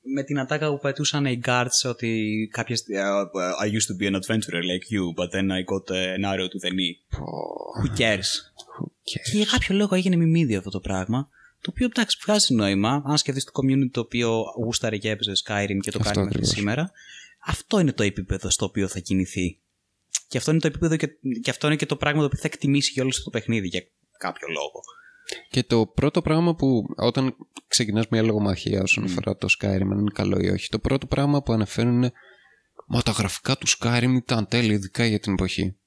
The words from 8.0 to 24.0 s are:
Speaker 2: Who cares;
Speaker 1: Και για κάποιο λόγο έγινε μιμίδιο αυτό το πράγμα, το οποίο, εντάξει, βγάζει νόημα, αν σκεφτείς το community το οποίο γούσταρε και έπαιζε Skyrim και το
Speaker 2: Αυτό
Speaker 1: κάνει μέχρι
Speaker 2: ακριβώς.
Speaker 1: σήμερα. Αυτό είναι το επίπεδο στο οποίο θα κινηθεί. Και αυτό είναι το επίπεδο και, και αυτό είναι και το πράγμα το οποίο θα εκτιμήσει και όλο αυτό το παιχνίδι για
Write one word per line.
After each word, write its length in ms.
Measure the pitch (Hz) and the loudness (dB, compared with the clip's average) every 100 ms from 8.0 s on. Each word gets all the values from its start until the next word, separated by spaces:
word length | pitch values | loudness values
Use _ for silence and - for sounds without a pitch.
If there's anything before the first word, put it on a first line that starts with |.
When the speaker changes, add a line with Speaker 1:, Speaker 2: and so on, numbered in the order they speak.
| 113 98 95 - - - - - | 2 2 -2 -6 -10 -20 -20 -12
Speaker 2:
Who 60 | - | -12
cares; 440 | _ - - - | _ -10 -8 -2
Speaker 1:
Και 60 | 208 | 0
για 80 | |
κάποιο 320 | 208 247 - 196 | 2 0 2 2
λόγο 180 | 208 | 2
έγινε 220 | 185 185 175 | 2 4 4
μιμίδιο 420 | 165 165 147 101 | 6 4 4 0
αυτό 120 | 95 | -2
το 100 | 95 | -8
πράγμα, 480 | - 95 92 123 143 _ - _ | -4 -4 0 -2 -2 _ -20 _
το 100 | - | -10
οποίο, 120 | - 247 | -2 -2
εντάξει, 320 | 233 220 - | 0 -2 -2
βγάζει 300 | - 208 - | 2 2 4
νόημα, 480 | 117 101 98 107 143 139 | 4 4 2 2 0 0
αν 120 | 147 | 0
σκεφτείς 260 | - 135 | 0 -4
το 60 | - | -4
community 360 | - 135 135 131 | 0 2 2 2
το 80 | 123 | -2
οποίο 420 | 113 120 117 113 104 104 | -2 0 2 0 -2 -4
γούσταρε 320 | 113 113 113 107 | -4 -2 -2 -2
και 140 | 107 | -2
έπαιζε 220 | 104 104 95 | -4 -2 -4
Skyrim 320 | - 104 101 98 | -2 -2 0 0
και 100 | 98 | 0
το 80 | 101 | 0
Speaker 2:
Αυτό 120 | 104 | 0
Speaker 1:
κάνει 40 | 104 | 2
μέχρι 120 | 98 | 0
Speaker 2:
ακριβώς. 200 | - - | 0 0
Speaker 1:
σήμερα. 420 | 104 101 123 185 - - - - _ - | 0 0 0 -4 -6 -20 -20 -20 _ -6
Αυτό 320 | - - 208 | -6 0 4
είναι 120 | 156 | 4
το 100 | 127 | 4
επίπεδο 480 | 104 101 92 95 95 | 0 0 -4 -4 -2
στο 140 | - | -2
οποίο 240 | 98 - 95 | 0 0 -2
θα 100 | - | -4
κινηθεί. 600 | - 95 92 - 90 - _ _ _ _ _ - _ | 0 0 2 0 -4 -4 _ _ _ _ _ -10 _
Και 100 | 127 | -2
αυτό 120 | - | 2
είναι 100 | 160 | 2
το 60 | 156 | 2
επίπεδο 300 | 143 165 160 | 0 0 0
και, 120 | 147 - 135 117 | -2 -4 -6 -2
και 80 | 127 | -4
αυτό 160 | 123 151 | 0 0
είναι 100 | 151 | 0
και 100 | 147 | 0
το 100 | 139 | -2
πράγμα 240 | 151 147 | 0 2
το 60 | 143 | 2
οποίο 120 | - | 0
θα 80 | 151 | -4
εκτιμήσει 460 | - 139 143 139 | -2 2 2 2
και 80 | - | 0
όλο 80 | 131 | -2
αυτό 140 | 123 | -2
το 80 | - | -4
παιχνίδι 380 | 113 - 113 95 | -6 0 -2 -2
για 120 | 92 - _ | -6 -10 _